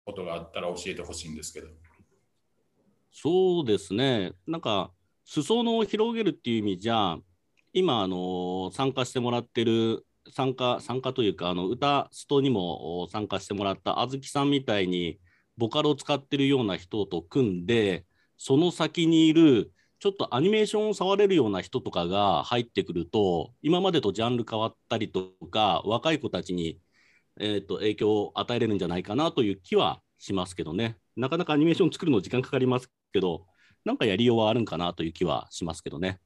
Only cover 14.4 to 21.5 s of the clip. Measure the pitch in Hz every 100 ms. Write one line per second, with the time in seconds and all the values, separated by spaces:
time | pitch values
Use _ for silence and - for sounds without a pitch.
14.4 | 143 143 135 104 92 90 85 78 _ _
15.4 | _ - 113 151 151 139 - 143 139 143
16.4 | 139 139 110 87 - 110 98 85 80 143
17.4 | 117 90 87 117 104 87 - _ _ _
18.4 | - 135 175 - 156 - 165 165 160 156
19.4 | 160 113 - _ _ _ 202 196 - 120
20.4 | 180 214 208 214 214 202 185 202 202 185
21.4 | 110